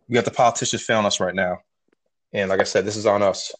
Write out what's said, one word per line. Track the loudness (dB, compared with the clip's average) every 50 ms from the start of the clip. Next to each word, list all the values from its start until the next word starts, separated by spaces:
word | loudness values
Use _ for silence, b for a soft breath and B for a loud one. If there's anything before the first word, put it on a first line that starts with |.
| _ -2
we | 0
got | 0 0
the | 0
politicians | 2 2 2 2 2 0 -4 -4 -4 -4
failing | -2 0 0 2 2
us | 0 0 0
right | -2 -2 -2
now. | -2 -2 -2 -4 -6 _ _ _ _ _ _ _ _ _ _ _ _ _ _
And | -4 -4 -2 0
like | 0 0
I | 0
said, | 0 0 -2 0
this | -2 -4
is | 0 2
on | 2 2 4
us. | 2 2 0 -2 -6 -12 -14